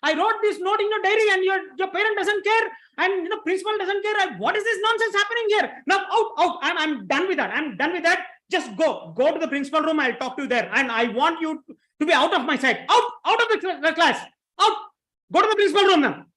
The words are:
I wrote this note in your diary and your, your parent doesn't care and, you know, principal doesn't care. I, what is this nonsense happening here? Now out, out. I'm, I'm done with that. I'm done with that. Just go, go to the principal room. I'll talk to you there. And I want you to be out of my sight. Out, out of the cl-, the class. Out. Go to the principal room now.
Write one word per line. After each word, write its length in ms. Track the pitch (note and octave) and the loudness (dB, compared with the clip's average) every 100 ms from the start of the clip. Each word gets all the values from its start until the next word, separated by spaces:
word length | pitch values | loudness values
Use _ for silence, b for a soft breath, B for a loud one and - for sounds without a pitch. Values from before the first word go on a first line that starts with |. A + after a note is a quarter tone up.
I 120 | C#4+ | -2
wrote 280 | D#4 F#4+ A4 | 0 0 2
this 160 | G#4 F4+ | 0 -2
note 220 | F4+ G#4 | -2 -2
in 100 | G4+ | 0
your 120 | G#4+ | 0
diary 280 | F#4+ A4 G#4+ | 0 2 2
and 140 | F#4+ | 2
your, 140 | F#4+ F#4+ - C4 | 0 -2 -4 -6
your 100 | F#4 | -4
parent 300 | F4 G#4+ G#4 | -2 -2 0
doesn't 260 | F4+ G#4 | 0 -2
care 260 | F#4+ A4 A4 B B - | 2 0 0 B B -4
and, 240 | F4+ G4 | -2 -2
you 60 | E4+ | -2
know, 120 | G#4+ | -6
principal 360 | F#4 F#4+ F#4+ G#4+ | -2 -4 -2 -4
doesn't 240 | F#4 G4+ | -2 -2
care. 120 | G#4 G#4+ | -2 0
I, 180 | F#4 G#3 | -2 -2
what 200 | G#3+ G4+ | -2 -2
is 80 | |
this 140 | G#4+ G#4+ | -2 -2
nonsense 320 | G#4+ A4+ A4 | 0 0 0
happening 300 | G4+ G4+ A#4+ A4 | 0 -2 -2 0
here? 340 | G#4 - - - | 0 0 -4 -2
Now 140 | G4 G4 | 0 0
out, 200 | G4+ G#4+ - | 0 -2 2
out. 200 | F4 - | 0 0
I'm, 160 | C#4 F4 | -4 -2
I'm 280 | D#4 C#4+ F#3+ | -2 -4 -2
done 220 | C4+ F#4 | -2 0
with 80 | F4 | -2
that. 140 | A3+ | -2
I'm 220 | A3+ D4+ G3 | -4 -6 -4
done 160 | C#4+ | -4
with 100 | F4+ | 0
that. 240 | E4 F4+ - - _ | 0 0 -2 -18 _
Just 260 | F4+ D4 G3 | -4 -4 0
go, 360 | D#4+ G3+ F3 E3 | 0 0 -10 0
go 160 | C4+ | 0
to 60 | E4+ | 2
the 100 | D#4+ | -2
principal 320 | C#4 C#4 D#4 | -4 -2 -2
room. 200 | D#4 D#4 | 0 0
I'll 160 | C4+ A#3 | 0 -2
talk 200 | C4 B3+ | -6 -6
to 60 | |
you 60 | C#4 | -2
there. 200 | B3 G#3+ | -2 0
And 160 | G#3+ C4 | 0 0
I 180 | A3+ A#3+ | 0 0
want 320 | G#3+ C#4+ E4 | 2 0 0
you 220 | D#4+ D#4 _ - _ _ | -4 -6 _ -20 _ _
to 60 | D4+ | 0
be 60 | |
out 220 | D#4 D4 | 2 4
of 100 | F4+ | 0
my 140 | B3 C#4 | 0 0
sight. 220 | C4 A3+ - | 0 0 4
Out, 160 | A4 A#4+ - | 4 4 -2
out 180 | - A4+ | 0 2
of 60 | A#4 | 2
the 100 | A4 | 0
cl-, 200 | F#4 D#4+ | -2 -2
the 120 | D4 | -2
class. 340 | D#4+ E4 A#3 - _ _ _ | 2 2 2 -6 _ _ _
Out. 160 | G#4 - - _ _ _ _ | 2 2 -8 _ _ _ _
Go 80 | D4+ | 2
to 80 | G#4+ | 2
the 80 | G#4 | 4
principal 280 | G4+ F4 | 4 4
room 160 | G4 F4+ | 6 6
now. 260 | C4+ D3 - | 4 -2 -12